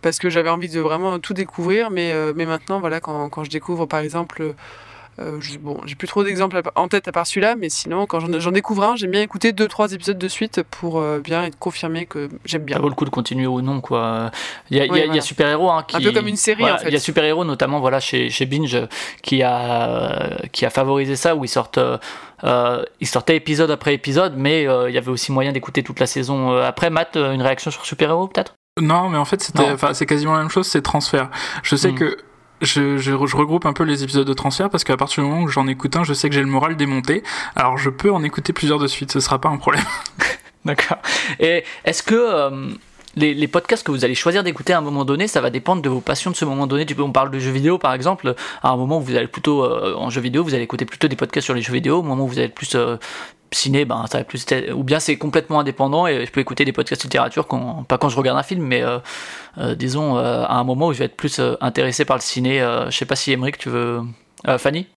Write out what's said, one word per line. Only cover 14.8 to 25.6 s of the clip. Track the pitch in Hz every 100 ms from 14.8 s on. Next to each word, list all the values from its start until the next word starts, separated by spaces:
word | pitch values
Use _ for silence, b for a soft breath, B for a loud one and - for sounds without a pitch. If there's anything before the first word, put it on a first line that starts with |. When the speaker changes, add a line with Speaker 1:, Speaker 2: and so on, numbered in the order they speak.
Speaker 2:
a, | 139
il |
y |
a, |
Speaker 1:
Oui, | 156
Speaker 2:
il |
y |
a | 156
Speaker 1:
voilà. | 156
Speaker 2:
Super | - - 147
Héros, | 151 185
hein, | 160 156
qui, | 170
Speaker 1:
Un |
peu | 185
comme | 226 208
une | 208
série, | 220 214
Speaker 2:
voilà, | 226 147
Speaker 1:
en |
fait. | 165
Speaker 2:
il |
y | 143
a |
Super | 135 160 151
Héros, | 160 170
notamment, | 131 135 147
voilà, | 131 135
chez, | - 131 123
chez | 117 131
Binge, | 143 151 123
euh, | 117 B B B
qui | - 135
a, | 127 123 120 120 120 120 120 - - - -
qui | - 120
a |
favorisé | 135 135 139 135 135
ça, | 170 160
où | 127
ils |
sortent, | - 120 -
euh, | 127 123 B B B B
euh, | - 123 120 123 - _
ils | 143
sortaient | 127 - 160
épisode | 156 151 156
après | 147 -
épisode, | 143 143 139 185 131
mais, | 139 160 143
euh, | 127 123
il | 127
y |
avait | 120
aussi | 127 -
moyen | 135 135
d'écouter | 135